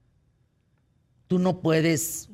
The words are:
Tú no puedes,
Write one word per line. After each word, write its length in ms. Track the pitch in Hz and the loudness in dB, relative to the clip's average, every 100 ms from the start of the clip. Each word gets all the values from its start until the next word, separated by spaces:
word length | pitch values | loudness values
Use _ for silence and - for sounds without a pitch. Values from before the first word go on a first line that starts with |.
| _ _ _ _ _ _ _ _ _ _ _ _ _ | _ _ _ _ _ _ _ _ _ _ _ _ _
Tú 120 | 180 | 0
no 220 | 180 180 | 0 0
puedes, 680 | 165 160 160 160 - - - | 0 2 2 0 -4 -10 -12